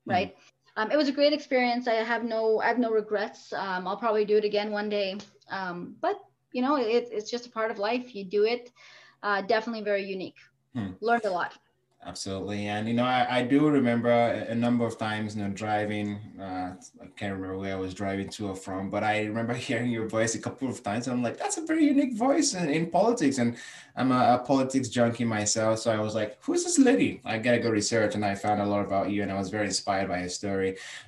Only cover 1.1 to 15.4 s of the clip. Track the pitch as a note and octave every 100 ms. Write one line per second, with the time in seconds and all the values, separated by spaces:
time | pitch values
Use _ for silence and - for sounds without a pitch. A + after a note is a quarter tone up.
1.1 | C#4 C#4+ D4 - B3+ B3 A#3+ B3 A3+ A3+
2.1 | A#3 A#3 A3+ A3 A3 A3 A#3 A3+ A3 G#3+
3.1 | G#3 A3+ - - - F#3+ F#3 F3+ G#3 A#3
4.1 | G#3+ G#3 G#3+ G#3 G#3 G#3 G#3 G#3 G#3 G3
5.1 | G3 - _ - F#3+ F#3 F3 F#3 - E4
6.1 | G4+ - _ _ B3 B3+ D4 A3+ A#3+ A#3+
7.1 | G#3+ G#3+ A#3+ A#3+ A3 A3 A3 G3+ B3 B3
8.1 | G3+ F#3+ G#3 G#3+ B3 B3 _ - - -
9.1 | _ G#3 G3 G3 A3 A3 A3+ G#3 G3+ G3
10.1 | F#3+ E3+ - - _ _ B2 G2 F#2 A3
11.1 | A#3 G#3+ F3 - - _ _ _ _ -
12.1 | - G2+ F#2+ F#2 G#2 G#2 G#2 A2 A#2 B2
13.1 | B2+ B2 B2 B2 C#3 D3+ C#3 A#2+ A#2 A#2+
14.1 | A#2+ A#2 - A2 A#2 A#2+ A#2+ A#2 - G#2+
15.1 | G#2+ G#2+ G#2